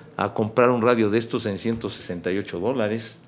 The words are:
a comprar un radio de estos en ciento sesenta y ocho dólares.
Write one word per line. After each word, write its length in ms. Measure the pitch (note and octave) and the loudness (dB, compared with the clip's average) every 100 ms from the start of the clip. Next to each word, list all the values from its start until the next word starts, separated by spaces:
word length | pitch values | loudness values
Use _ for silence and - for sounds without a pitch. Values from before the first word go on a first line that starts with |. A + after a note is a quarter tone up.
| - - | -14 -4
a 160 | G2+ | -2
comprar 360 | - G#2 - B2 | 0 0 4 4
un 100 | B2 | 6
radio 280 | A#2 A#2 G#2 | 4 4 4
de 100 | A2+ | 2
estos 260 | A2+ A#2+ G#2+ | 0 -4 -4
en 140 | G2 | -4
ciento 300 | A2+ A2+ G2+ | -4 -4 -6
sesenta 420 | - - F2 F2+ | -8 -10 -6 -2
y 60 | G2 | -2
ocho 200 | G2 F2+ | -4 -4
dólares. 580 | G#2 C3+ G#2 A2+ A2+ - | -2 0 -2 -2 -6 -16